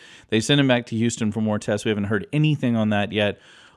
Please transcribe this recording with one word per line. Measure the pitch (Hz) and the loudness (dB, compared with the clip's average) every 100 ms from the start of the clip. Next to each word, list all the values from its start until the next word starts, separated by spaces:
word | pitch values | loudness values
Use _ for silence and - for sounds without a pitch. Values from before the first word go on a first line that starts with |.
| - - _ | -14 -20 _
They | 110 | 0
sent | 113 143 | 2 2
him | 135 | 4
back | 120 120 | 2 0
to | 113 | -2
Houston | 117 - 110 | -2 0 -2
for | 110 | -2
more | 110 104 | -2 -2
tests. | - 104 117 | -2 -2 0
We | |
haven't | 104 101 | -2 -2
heard | 107 92 | -4 -2
anything | 151 156 143 123 113 | 0 2 2 0 0
on | 107 | 0
that | 104 101 | 0 -2
yet. | 104 104 - - - - | 0 0 -2 -14 -20 -20